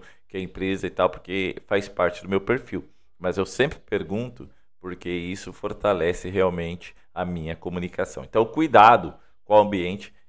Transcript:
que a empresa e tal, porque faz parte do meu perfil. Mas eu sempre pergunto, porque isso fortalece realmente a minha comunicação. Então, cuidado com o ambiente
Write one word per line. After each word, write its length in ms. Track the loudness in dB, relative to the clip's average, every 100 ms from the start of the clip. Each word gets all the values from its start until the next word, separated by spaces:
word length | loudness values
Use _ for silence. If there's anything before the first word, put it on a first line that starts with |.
| -14 -20 -14
que 100 | -12
a 20 |
empresa 460 | -10 -6 -4 -4 -4
e 60 |
tal, 180 | 0 -2
porque 460 | -2 -8 -6 -4 -6 -4
faz 240 | -4 -2
parte 320 | -2 -2 -2
do 80 | -2
meu 100 | -2
perfil. 480 | 0 -4 -4 -10 -10 -18 -20 -8
Mas 200 | -4 -2
eu 80 | -2
sempre 340 | -2 -2 -4
pergunto, 680 | -6 -6 -4 -6 -8 -12 -20 -20 -20 -18
porque 300 | -14 -12 -8
isso 420 | -6 -6 -10 -12
fortalece 800 | -10 -10 -4 0 2 0 -2 -4
realmente 680 | 0 0 0 -6 -8 -14 -20 -14
a 120 | -8 -6
minha 300 | -6 -8 -8
comunicação. 680 | -8 -6 -6 -6 -6 -8
Então, 220 | -4 0 0
cuidado 680 | 0 4 8 10 8 4 -12 -20 -16
com 120 | 4 6
o 40 |
ambiente 540 | 6 2 -4 -6 -12 -20